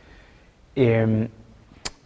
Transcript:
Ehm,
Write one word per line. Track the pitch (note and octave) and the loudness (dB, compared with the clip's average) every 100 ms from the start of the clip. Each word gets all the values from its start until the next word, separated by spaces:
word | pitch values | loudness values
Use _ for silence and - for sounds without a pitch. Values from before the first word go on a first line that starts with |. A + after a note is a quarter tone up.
| - - - - - _ _ | -20 -20 -20 -20 -20 _ _
Ehm, | C3+ A#2+ A2+ A2 A2 A2 - - - - - - - | 0 2 2 0 0 -4 -10 -20 -20 -20 -16 -16 -16